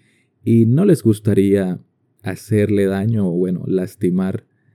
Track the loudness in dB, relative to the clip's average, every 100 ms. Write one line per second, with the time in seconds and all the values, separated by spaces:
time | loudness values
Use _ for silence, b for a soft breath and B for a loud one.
0 | _ _ _ _ 0 2 4 2 2 2
1 | 2 0 0 2 2 2 0 -6 _ _
2 | _ _ -12 -10 -2 0 0 0 0 -2
3 | -2 -2 -2 -2 -2 -4 -4 -4 -4 -6
4 | -4 -2 -4 -6 -12 _ _